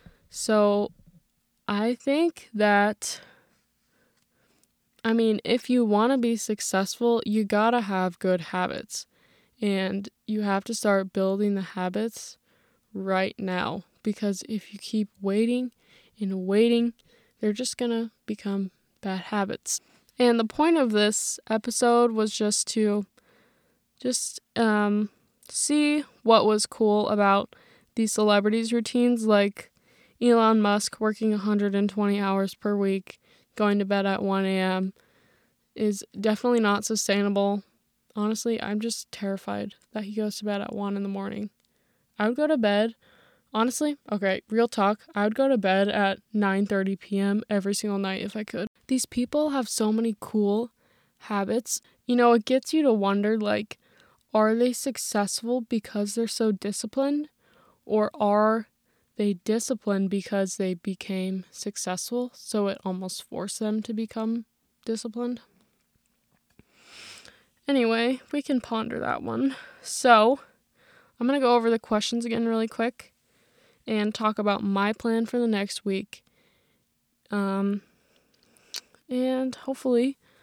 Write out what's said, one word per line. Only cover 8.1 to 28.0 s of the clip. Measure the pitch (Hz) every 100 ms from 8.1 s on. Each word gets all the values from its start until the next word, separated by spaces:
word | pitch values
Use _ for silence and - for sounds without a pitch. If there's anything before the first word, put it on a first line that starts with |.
| -
good | 190 180
habits. | 160 180 180 - - - - _ _ _ _ -
And | 208 196 190 196 196 _ -
you | 214
have | 202 196
to | 214
start | 226 208 196 190
building | 196 190 196 208
the | 196
habits | 175 185 185 202 226 - - - _ _ _ _ _
right | 196 190 190 190 -
now, | 190 180 123 180 - _
because | 220 - 208 190 -
if | 220 -
you | 208
keep | - 214 208 -
waiting | 196 202 233 247 254 - _ _ _ -
and | 196 190 185
waiting, | 202 233 233 233 - _ _ _ _
they're | 214
just | 208 254 -
gonna | 240 226 233 _
become | - 208 202 196 190 _ _ _
bad | 196 190
habits. | - 208 196 - - - _ _ _ -
And | 247 233
the |
point | 220 - 320 330
of | 247
this | 208 208 214 - - -
episode | 220 240 - 240 240 240
was | 220 214
just | - 208 - -
to | 220 214 208 196 _ _ _ _ _ _ _ _ _
just, | 247 247 - - _
um, | - 226 208 208 208 208 _ _ _ -
see | - - 294 294 302 277 _
what | 226 226 214
was | 214 -
cool | - 220 208 208
about | 208 202 196 - - _ _ _
these | -